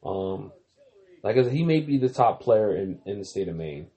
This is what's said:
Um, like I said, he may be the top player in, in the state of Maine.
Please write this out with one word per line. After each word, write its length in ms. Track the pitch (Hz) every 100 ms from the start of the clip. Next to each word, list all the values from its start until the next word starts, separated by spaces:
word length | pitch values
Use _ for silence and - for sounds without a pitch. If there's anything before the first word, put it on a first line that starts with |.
Um, 480 | 71 98 95 95 98 - _ _ _ _ _ -
like 140 | 101 120
I 60 |
said, 100 | 123
he 100 | 135
may 180 | 165 160
be 160 | 151 139
the 120 | 127
top 320 | 127 120 -
player 340 | - 110 107 92
in, 240 | 98 87 -
in 140 | 101
the 60 | 95
state 220 | - 92
of 80 | 82
Maine. 320 | 80 73 82